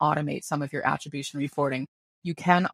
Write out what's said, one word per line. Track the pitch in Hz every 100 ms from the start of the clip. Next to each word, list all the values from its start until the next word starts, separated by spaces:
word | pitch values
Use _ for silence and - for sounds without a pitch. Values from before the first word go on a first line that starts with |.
automate | 151 151 147 143
some | - 151
of | 139
your | 147 -
attribution | 147 - 143 135 147
reporting. | 135 - 143 131 139 _ _ _
You | 175
can | 165 180 180 185